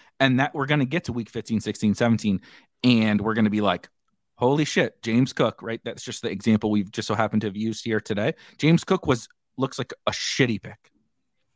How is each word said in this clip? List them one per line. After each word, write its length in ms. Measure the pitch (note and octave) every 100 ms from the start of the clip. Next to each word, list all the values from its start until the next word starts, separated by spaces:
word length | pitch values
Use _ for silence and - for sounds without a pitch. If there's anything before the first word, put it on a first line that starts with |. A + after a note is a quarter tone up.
| _ -
And 200 | C3+ B2+
that 160 | D3 D#3
we're 100 | C3+
gonna 200 | D3+ C3
get 180 | E3
to 100 | -
week 160 | A#2+ G#2+
fifteen, 300 | A#2 - A2
sixteen, 340 | G#2+ - G#2+
seventeen, 480 | G2+ A#2+ A2+ G#2+ F#2+ - - _ _
and 360 | B2 A#2 A2 G#2
we're 140 | G#2+
gonna 160 | A2 G#2+
be 120 | G#2
like, 280 | G2+ F2 - _ _ _ _ -
"Holy 300 | B2+ D3 D3
shit, 360 | G3 B2 -
James 320 | A2+ A#2 C3
Cook," 300 | - A#2+ -
right? 180 | A2+ A#2
That's 200 | A#2 -
just 180 | - G#2+
the 80 | A2
example 400 | G2+ A2+ G#2+ A2
we've 220 | G#2 F#2+
just 160 | - -
so 80 | G#2+
happened 260 | G#2+ G#2+
to 60 | G#2+
have 100 | G2
used 260 | A2 G#2+
here 160 | A2+ G#2+
today. 360 | - G2+ A#2 - - -
James 240 | D3 E3+
Cook 240 | - F#3+ D#3
was, 200 | A#2+ - _ _ -
looks 220 | C3 -
like 140 | B2 - -
a 60 |
shitty 500 | - - - B2 G#2+
pick, 300 | - - _ _ _ _ _ _ _